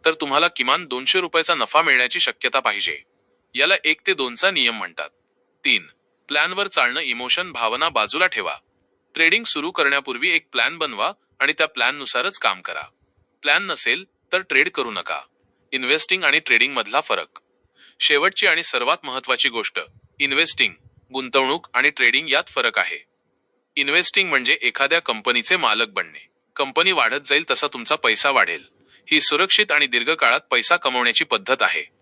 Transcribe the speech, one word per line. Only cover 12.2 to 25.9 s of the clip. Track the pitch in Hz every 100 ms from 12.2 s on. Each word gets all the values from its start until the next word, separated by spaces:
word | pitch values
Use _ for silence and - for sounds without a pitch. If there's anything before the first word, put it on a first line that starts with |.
| 185 -
काम | 110 92
करा. | 90 78 73 _ _ _ _ _
प्लॅन | 143 160
नसेल, | 196 151 - 147 190 _ _
तर | 180
ट्रेड | 185 135 151
करू | - 120
नका. | 101 85 76 69 _ _ _ _
इन्व्हेस्टिंग | 131 127 156 - 185
आणि | 156 151
ट्रेडिंग | - 117 127
मधला | 131 104 131
फरक. | - 98 82 - _ _ _ _ - _
शेवटची | - 143 180 190 202
आणि | 160
सर्वात | 165 123 123 170
महत्त्वाची | 143 127 127 123 135
गोष्ट, | 117 104 - 82 _ _ _
इन्व्हेस्टिंग, | 143 139 160 - 110 - _ _ _
गुंतवणूक | 131 131 135 131 165 -
आणि | 123 139
ट्रेडिंग | 143 120 135 160
यात | 135 -
फरक | - 117 110
आहे. | - - - _ _ _ _ _ _ 147
इन्व्हेस्टिंग | 139 165 175 - 190
म्हणजे | 139 123 156
एखाद्या | 123 - 139 165
कंपनीचे | - 113 104 120 110 180
मालक | 131 107
बनणे. | 113